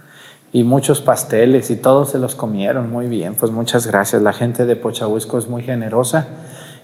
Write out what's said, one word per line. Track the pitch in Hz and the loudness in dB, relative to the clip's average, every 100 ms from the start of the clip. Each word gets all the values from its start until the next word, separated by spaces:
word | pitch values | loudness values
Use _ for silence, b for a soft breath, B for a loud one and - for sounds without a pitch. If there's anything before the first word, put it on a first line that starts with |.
| B B B B _ | B B B B _
y | 127 | 0
muchos | 120 135 131 147 | 4 2 2 2
pasteles, | - 123 - 110 120 131 - | 2 2 2 2 4 4 2
y | 117 | 0
todos | 131 135 143 | 4 4 2
se | 139 | -2
los | 127 | -4
comieron. | - 113 104 98 131 117 | -4 -6 -2 -2 -2 -4
Muy | 120 123 | -6 -4
bien, | 110 85 107 | -4 -4 -2
pues | 113 | -2
muchas | 113 117 120 117 | -2 0 0 2
gracias. | 101 101 110 | 0 2 2
La | 104 | 2
gente | - 120 120 120 | 2 -2 0 0
de | 117 | 0
Pochahuisco | 113 - 110 110 - 123 | -2 -4 -2 -4 -2 -6
es | 117 | -4
muy | 120 | -8
generosa, | 120 123 110 113 131 160 135 B B B B B | -6 -6 -2 -2 0 -2 -2 B B B B B